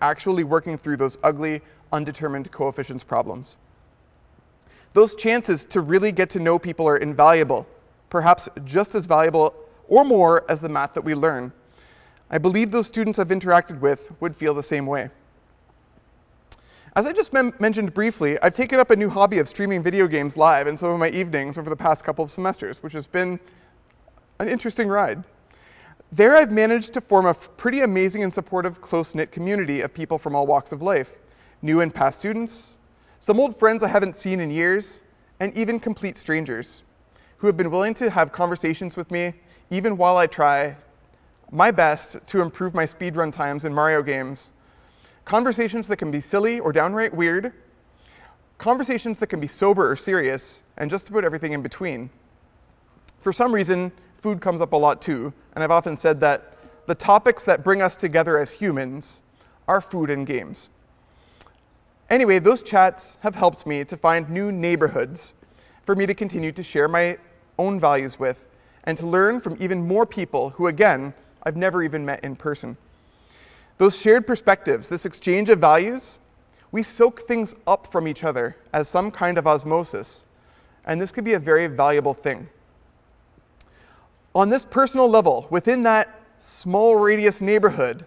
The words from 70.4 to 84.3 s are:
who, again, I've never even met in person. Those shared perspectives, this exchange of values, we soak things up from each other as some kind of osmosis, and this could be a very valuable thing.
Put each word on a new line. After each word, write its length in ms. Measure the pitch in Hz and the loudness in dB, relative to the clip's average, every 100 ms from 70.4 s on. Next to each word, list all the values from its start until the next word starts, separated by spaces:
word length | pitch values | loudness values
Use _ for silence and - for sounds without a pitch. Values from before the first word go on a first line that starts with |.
| 135 | -4
who, 160 | 131 175 | -2 -2
again, 480 | 151 208 131 139 - _ _ | 2 2 2 -4 -14 _ _
I've 120 | 165 160 | -8 -2
never 260 | 185 180 | -2 -2
even 200 | 160 156 | -4 -6
met 200 | 143 139 | -6 -8
in 100 | 139 | -10
person. 420 | 131 151 143 120 117 _ _ _ _ _ _ - _ _ - | -8 -8 -8 -10 -16 _ _ _ _ _ _ -20 _ _ 2
Those 180 | 190 196 | 2 4
shared 280 | 220 240 233 | 4 4 4
perspectives, 640 | 233 - 196 160 120 - | -2 2 2 2 -4 -4
this 160 | 170 180 | -8 -8
exchange 420 | - 185 185 208 | -8 -2 0 4
of 100 | 196 | 6
values, 600 | 151 160 202 254 - - _ _ _ _ _ | 6 6 2 -6 -12 -18 _ _ _ _ _
we 120 | 220 | -8
soak 400 | 214 - 240 240 | -6 2 2 2
things 320 | - 233 214 - - | -4 -4 -4 -6 -2
up 200 | 196 - | -2 0
from 200 | 180 160 | -4 -4
each 180 | 143 | -4
other 300 | 160 127 120 - - | -4 -2 -6 -8 -6
as 140 | 151 147 | -4 -2
some 220 | 180 202 | -2 -2
kind 280 | - 175 170 | -2 -2 0
of 80 | 156 | 2
osmosis, 800 | 151 151 165 165 101 110 - _ _ _ _ _ _ | 0 0 -2 -2 -10 -12 -16 _ _ _ _ _ _
and 160 | - 160 | -8 -6
this 100 | 190 | -4
could 140 | - | -6
be 80 | 220 | -2
a 60 | 196 | -2
very 280 | 147 156 170 | 2 2 2
valuable 460 | 131 135 147 139 | 0 2 2 0
thing. 340 | 131 147 127 - _ _ _ _ _ _ _ _ _ _ _ _ _ _ _ _ _ _ | -4 -6 -6 -12 _ _ _ _ _ _ _ _ _ _ _ _ _ _ _ _ _ _